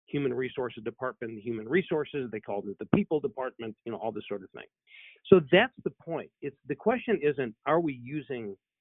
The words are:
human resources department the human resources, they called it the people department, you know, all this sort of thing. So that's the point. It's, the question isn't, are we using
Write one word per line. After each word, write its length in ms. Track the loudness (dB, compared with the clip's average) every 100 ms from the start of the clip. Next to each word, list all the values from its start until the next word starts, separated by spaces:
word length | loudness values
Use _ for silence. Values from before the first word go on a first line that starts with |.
| _
human 260 | -2 -2
resources 500 | -2 -4 -4 -6 -6
department 500 | -10 -6 -8 -6 -10
the 60 | -8
human 280 | -6 -6 0
resources, 640 | 0 0 -2 -2 -6 -6
they 80 | -8
called 240 | -6 -6 -6
it 120 | -10
the 80 | 0 2
people 240 | 2 0
department, 560 | -2 -4 -8 -6 -10 -10
you 80 | -8
know, 60 | -6
all 120 | -6
this 140 | -6 -8
sort 160 | -10
of 60 | -10
thing. 120 | -16 -18 _ _ -20 -20 -20 8
So 140 | 8 10
that's 200 | 6 6 0
the 60 | -10 -10
point. 280 | -8 -8 -8 _
It's, 160 | -10 -10 -8
the 80 |
question 460 | -2 0 0 0 0
isn't, 320 | 2 0 -4 -4 2
are 120 | 2
we 120 | 2 -2
using 540 | -8 -8 -6 -6 -6 -10 _ _